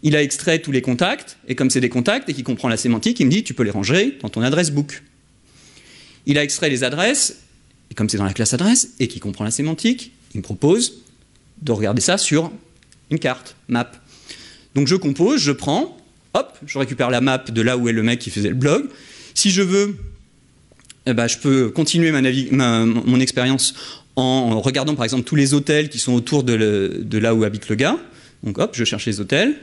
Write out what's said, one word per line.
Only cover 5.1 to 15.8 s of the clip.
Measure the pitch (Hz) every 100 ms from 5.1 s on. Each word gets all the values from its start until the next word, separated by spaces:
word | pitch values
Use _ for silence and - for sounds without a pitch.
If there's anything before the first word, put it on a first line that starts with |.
| _ _ _ _ - - - - - - - -
Il | 143
a |
extrait | 147 - 160
les | 127
adresses, | 127 143 202 285 - - - _ _ _ _
et |
comme | - 107
c'est | 104
dans |
la | 98
classe | 98 113
adresse, | 127 180 247 - -
et | 117
qu'il | -
comprend | 101 95
la | 107
sémantique, | 117 147 160 226 247 - _ _
il | -
me |
propose | 87 104 143 202 247 - - _ _ _ _ -
de | 147
regarder | 107 107 120
ça | - 190
sur | - 151 165 - _ _ _ _ _
une | 160
carte, | 135 127 - - -
map. | 120 120 - _ - - - - - _
Donc | 135 139
je | 180
compose, | 180 135 180 285
je | 143
prends, | 139 - 165